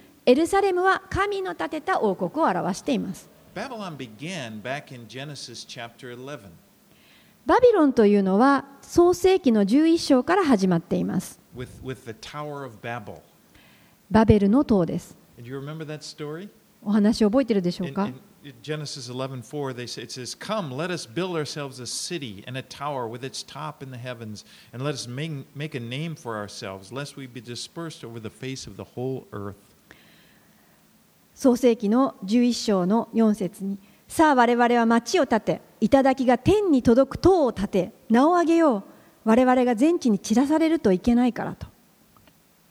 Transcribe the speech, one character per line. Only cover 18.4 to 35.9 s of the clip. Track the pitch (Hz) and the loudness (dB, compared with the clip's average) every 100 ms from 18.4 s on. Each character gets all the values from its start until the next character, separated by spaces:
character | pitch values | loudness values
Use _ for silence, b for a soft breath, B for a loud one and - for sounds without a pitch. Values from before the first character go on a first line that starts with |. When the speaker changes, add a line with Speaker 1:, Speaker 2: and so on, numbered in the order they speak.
| 143 117 | -20 -14
Speaker 2:
Genesis | 135 156 147 143 123 | -10 -8 -8 -12 -10
eleven | 127 131 131 | -8 -8 -10
four, | - 147 139 | -10 -8 -6
they | 123 120 | -8 -10
say, | - | -12
it | 117 | -12
says, | 131 120 | -12 -12
"Come, | - - 214 156 | -12 -8 -6 -6
let | 127 175 | -6 -6
us | 175 - | -8 -8
build | 113 185 170 | -8 -4 -4
ourselves | 143 156 139 123 | -6 -8 -12 -12
a | 117 | -12
city | - - 175 131 95 - | -10 -8 -8 -10 -12 -12
and | 131 | -12
a | |
tower | - - 143 135 117 | -12 -10 -8 -6 -6
with | 120 | -8
its | 131 - | -12 -12
top | - 139 156 147 | -14 -12 -12 -12
in | 135 | -14
the | 123 | -14
heavens, | 127 117 110 104 b b b | -12 -12 -12 -14 b b b
and | 120 | -8
let | 143 | -8
us | 131 117 | -8 -10
make, | 123 160 143 - | -8 -8 -10 -12
make | 139 151 | -12 -10
a | 147 | -10
name | 117 131 165 | -10 -8 -8
for | 151 120 110 | -10 -8 -8
ourselves, | 101 - 104 95 95 | -8 -10 -12 -12 -12
lest | 123 139 - | -12 -12 -14
we | 131 | -16
be | 120 | -14
dispersed | 113 117 - 170 165 - | -14 -14 -14 -12 -14 -14
over | 117 117 | -14 -12
the | 107 | -14
face | - 131 131 - | -10 -10 -10 -12
of | - | -16
the | 98 - | -14 -8
whole | 127 131 - | -6 -8 -10
earth." | 104 101 101 _ _ - b b b b b b b b b _ _ _ _ _ | -12 -12 -14 _ _ -20 b b b b b b b b b _ _ _ _ _
Speaker 1:
創 | - 269 240 | 0 2 4
世 | 254 226 | 4 2
記 | 202 | 2
の | 240 269 - | 2 2 -2
十 | 190 240 | 0 2
一 | 247 | 2
章 | 226 - 190 175 | 0 0 2 2
の | 226 220 | 0 0
四 | 226 220 | 2 2
節 | 208 185 - | 2 -4 -6
に、 | 196 202 b b - | -8 -8 b b -4
「さ | - 311 | 2 4
あ、 | |
我 | 262 233 | 6 4
々 | 240 240 240 | 4 4 4
は | 226 | 4
町 | 233 233 370 | 2 2 0
を | 262 | 2
建 | 220 | 0
て、 | - 160 - - | 0 -6 -8 -4
頂 | 220 | 4